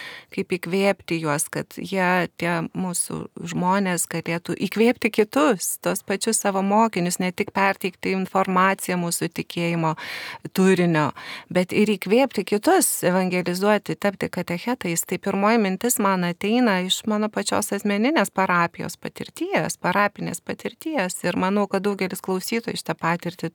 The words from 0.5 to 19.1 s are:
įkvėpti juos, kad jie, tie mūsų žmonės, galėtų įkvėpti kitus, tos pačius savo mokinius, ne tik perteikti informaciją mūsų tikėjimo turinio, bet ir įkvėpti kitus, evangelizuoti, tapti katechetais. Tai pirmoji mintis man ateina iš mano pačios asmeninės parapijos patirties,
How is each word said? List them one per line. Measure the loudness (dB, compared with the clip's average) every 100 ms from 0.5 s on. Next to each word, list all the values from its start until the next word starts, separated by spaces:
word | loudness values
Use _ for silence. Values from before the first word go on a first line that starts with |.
įkvėpti | -4 -2 0 2 0 -2 -4
juos, | 0 -2 -2
kad | -6 -8
jie, | -10 -6 0 2 2 0 -2
tie | -2 -2 -4
mūsų | -4 -4 -4 -4 -6 -10 -12
žmonės, | -8 -2 2 2 2 0 -2
galėtų | -4 -4 -4 -4 -4
įkvėpti | -2 2 2 4 0
kitus, | 0 0 2 2 2 -2 -4
tos | -4 -4 -4
pačius | -4 -2 0
savo | 0 0
mokinius, | 2 4 4 2 -2 -2
ne | -2
tik | -2 -4
perteikti | 0 2 2 -4 -4 -4
informaciją | -2 0 0 2 4 4 2 0 -2
mūsų | -2 -2 -4
tikėjimo | -4 -8 -4 -2 0 0 -2 -6 -12 -12 -12 -6
turinio, | 2 6 6 4 4 2 -2 -12 -14 -4
bet | 0 0
ir | 2 2
įkvėpti | 2 2 4 4 0 -2
kitus, | 0 4 4 2 2
evangelizuoti, | 2 2 2 0 -2 0 2 2 0 -2
tapti | -2 -2 -4
katechetais. | -4 -4 -4 -4 -4 -2 -4
Tai | -2 -4
pirmoji | -2 0 4 4
mintis | 2 0 0 0
man | 2 2 0
ateina | -2 0 2 4 2
iš | 0 -4
mano | -2 -2 -2
pačios | -2 -2 -2 0
asmeninės | -2 -2 0 2 2 0
parapijos | 2 2 4 2 -2 -10 -8
patirties, | -12